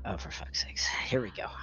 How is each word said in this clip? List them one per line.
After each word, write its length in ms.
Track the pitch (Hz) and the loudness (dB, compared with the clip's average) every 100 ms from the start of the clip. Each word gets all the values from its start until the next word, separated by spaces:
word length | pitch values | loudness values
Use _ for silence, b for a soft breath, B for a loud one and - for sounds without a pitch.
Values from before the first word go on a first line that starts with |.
Oh, 120 | 104 98 | 0 0
for 140 | - | -2
fuck's 320 | - - - | -4 -2 0
sakes. 240 | - - - | 0 2 0
Here 340 | - - 131 | 2 2 2
we 100 | 113 | 2
go. 160 | 87 110 - | -2 -6 -6